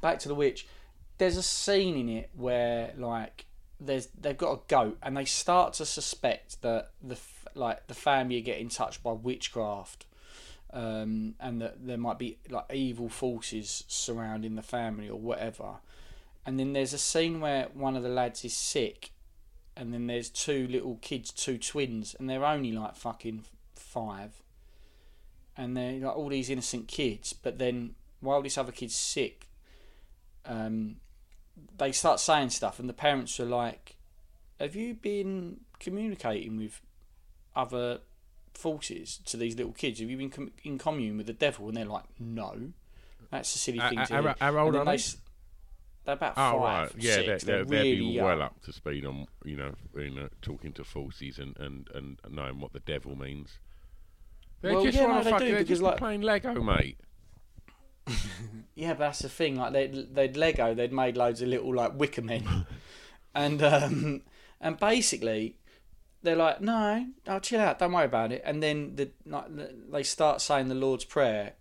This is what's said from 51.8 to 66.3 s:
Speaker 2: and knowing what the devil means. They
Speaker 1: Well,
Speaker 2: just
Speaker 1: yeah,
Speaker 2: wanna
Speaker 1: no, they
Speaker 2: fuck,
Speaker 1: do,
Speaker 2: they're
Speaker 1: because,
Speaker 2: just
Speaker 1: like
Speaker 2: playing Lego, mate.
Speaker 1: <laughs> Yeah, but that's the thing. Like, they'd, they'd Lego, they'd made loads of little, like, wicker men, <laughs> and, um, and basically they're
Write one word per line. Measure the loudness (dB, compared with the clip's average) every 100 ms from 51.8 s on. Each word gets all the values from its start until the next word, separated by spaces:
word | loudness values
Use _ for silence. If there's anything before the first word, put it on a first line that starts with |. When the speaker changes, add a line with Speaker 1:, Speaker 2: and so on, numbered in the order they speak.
| -12
Speaker 2:
and | -12 -12 -14 -12
knowing | -8 -8 -8
what | -10
the | -12
devil | -6 -6 -6 -10
means. | -10 -10 -14 -18 -20 -20 -20 -20 -20 -20 -20 -20 -20 -8
They | 2
Speaker 1:
Well, | 4
Speaker 2:
just | 6 6
Speaker 1:
yeah, | 6
Speaker 2:
wanna | 6
Speaker 1:
no, |
they | 6
Speaker 2:
fuck, | 4
Speaker 1:
do, | 4
Speaker 2:
they're | 2
Speaker 1:
because, | 4
Speaker 2:
just | 4
Speaker 1:
like | 4 4
Speaker 2:
playing | 0 0
Lego, | 2 2 2 0
mate. | 4 4 2 -2 -18 -20 -20 -20 -20 -20 -20 -20 -20 -18 -4
Speaker 1:
<laughs> | -2 -2 -4 -10 -12 -16
Yeah, | -6 -4
but | 2
that's | 0 0
the | -6
thing. | 0 2 2
Like, | 2
they'd, | 2 2 0 -4
they'd | 2 4 6
Lego, | 4 6 4
they'd | 4 2
made | 2 2 4
loads | 2 4
of | 2
little, | 2 2
like, | 2 2 2
wicker | 0 0
men, | -2 -2 2 0 0 -6 -14 -20
<laughs> | -20 -20 -8
and, | 0 2 6
um, | 8 8 6 2 0 -2 -6 -20 -20 -6
and | -4 2
basically | 4 6 4 2 0 0 -2 -6 -20 -20 -20 -20 -20 _
they're | 2